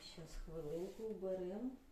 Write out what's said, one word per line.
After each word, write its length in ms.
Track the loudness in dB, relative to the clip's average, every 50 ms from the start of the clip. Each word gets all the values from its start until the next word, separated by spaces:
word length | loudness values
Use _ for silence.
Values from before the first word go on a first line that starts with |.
щас 340 | -12 -12 -10 -8 -8 -4 -4 -4 -2
хвилинку 640 | -2 0 0 0 2 2 2 2 0 -2 0 0 0
беремо. 640 | 0 2 4 4 4 4 4 2 2 2 2 0 0 -2 -8 -14